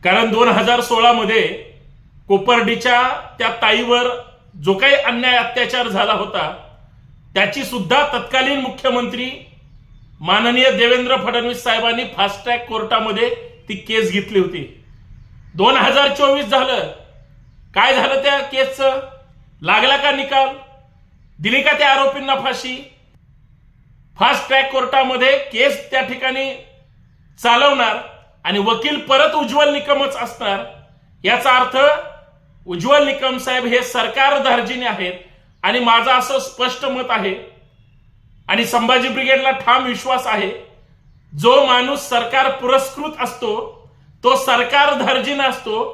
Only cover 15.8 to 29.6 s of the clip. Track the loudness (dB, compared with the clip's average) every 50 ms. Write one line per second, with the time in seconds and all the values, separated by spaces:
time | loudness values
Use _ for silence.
15.8 | 2 2 4 2 2 2 2 2 2 2 2 2 0 0 0 0 0 0 -2 -4
16.8 | -4 -6 -10 -18 -20 -20 -20 -20 -20 -20 -20 -20 -20 -20 -20 -20 -20 -6 0 0
17.8 | 2 2 2 2 0 0 -2 0 0 0 0 0 -2 -4 -2 -2 -2 -2 -2 0
18.8 | 0 0 0 0 -8 -10 -18 -20 -20 -20 -20 -20 -20 -20 -20 _ -2 0 2 2
19.8 | 4 2 2 2 2 0 0 0 -2 -2 0 0 0 0 -2 -10 -18 -20 -20 -20
20.8 | _ _ _ _ _ _ _ _ _ -20 -18 -6 -4 -2 0 0 2 0 2 2
21.8 | 4 2 4 4 2 0 -2 -2 -4 -2 -4 -2 -2 -4 -6 -6 -8 -10 -12 -12
22.8 | -14 -20 _ _ _ _ _ _ _ _ _ _ _ _ _ _ _ _ _ _
23.8 | _ _ -20 _ _ _ _ 0 2 2 2 0 -2 2 2 2 2 2 0 -2
24.8 | -2 2 2 2 2 2 0 2 2 4 2 2 0 -6 -2 0 0 0 0 -2
25.8 | -8 -4 -4 -4 -2 -2 -6 -6 -4 -4 -4 -4 -6 -6 -8 -12 -16 -20 _ _
26.8 | _ _ _ _ _ _ _ _ _ _ _ -4 0 2 2 4 4 2 2 2
27.8 | 0 -2 -2 -4 -8 -14 -20 -20 _ _ _ _ _ -4 -2 0 0 0 0 0
28.8 | -2 -4 -4 -4 -2 2 4 4 4 4 2 0 -2 0 2 2